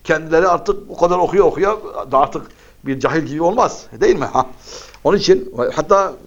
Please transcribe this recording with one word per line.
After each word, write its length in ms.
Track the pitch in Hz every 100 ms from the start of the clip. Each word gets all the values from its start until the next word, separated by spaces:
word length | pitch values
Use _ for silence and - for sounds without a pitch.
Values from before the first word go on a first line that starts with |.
Kendileri 440 | - 156 160 165 185
artık 420 | 170 - 196 -
o 60 | -
kadar 220 | 175 180
okuya 240 | 170 196
okuya 340 | 170 143 196 214 - - -
da 60 | 131
artık 320 | 147 - - - - _
Bir 160 | 139 131
cahil 220 | 131 151
gibi 200 | 139 147
olmaz, 440 | 170 226 190 - - 117
değil 160 | 196 180
mi? 80 |
Ha. 220 | 123 131 127 - - - - -
Onun 140 | 147 190
için, 360 | - 190 - 117 120
hatta 380 | 127 151 196 190 127